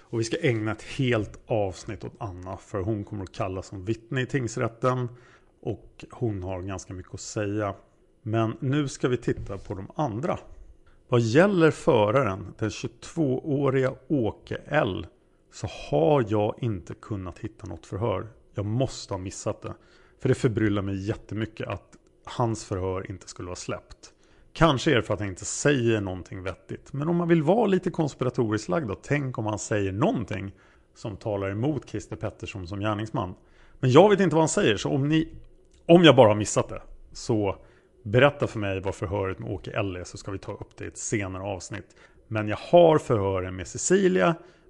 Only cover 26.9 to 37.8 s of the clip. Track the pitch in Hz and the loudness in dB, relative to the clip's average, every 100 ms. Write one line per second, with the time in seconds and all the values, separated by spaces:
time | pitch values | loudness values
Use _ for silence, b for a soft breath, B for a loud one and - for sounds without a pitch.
26.9 | 135 151 175 170 170 147 214 214 185 180 | -6 -2 0 2 4 4 2 4 2 0
27.9 | 165 151 - 127 - 113 107 - 175 123 | -2 -2 0 -2 0 0 0 0 -2 -2
28.9 | 95 - 147 135 123 107 104 - 107 98 | -8 -2 -2 -2 -4 -4 -4 -2 -2 0
29.9 | 98 170 220 95 101 98 - b b b | 0 0 0 -4 -6 -8 -14 b b b
30.9 | - 120 95 113 101 98 101 135 139 - | -14 -12 -8 -4 -4 -2 -2 -2 -4 -6
31.9 | 104 - 110 107 - 82 101 87 101 107 | -10 -10 -8 -8 -8 -12 -12 -10 -4 -2
32.9 | 101 110 120 92 95 b b b b 131 | -2 -4 -6 -6 -10 b b b b 8
33.9 | 127 208 196 185 156 - - 165 98 - | 8 10 6 4 4 2 4 2 2 0
34.9 | 147 143 160 - - - - _ - - | 0 2 0 0 -8 -20 -20 _ -14 6
35.9 | 170 165 127 110 104 101 - - 95 - | 10 10 10 8 6 0 -2 -2 -8 -16
36.9 | - - - - 110 98 85 b b | -20 -18 -14 -2 0 0 -4 b b